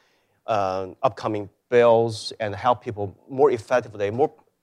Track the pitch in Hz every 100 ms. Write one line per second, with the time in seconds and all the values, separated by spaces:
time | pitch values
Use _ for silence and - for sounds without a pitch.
0 | _ _ _ _ - 107 95 92 92 -
1 | 123 - 117 104 101 _ - 120 117 113
2 | 117 107 - - 110 98 123 123 127 104
3 | 101 - - 135 147 113 - 127 117 107
4 | 101 117 151 _ _ _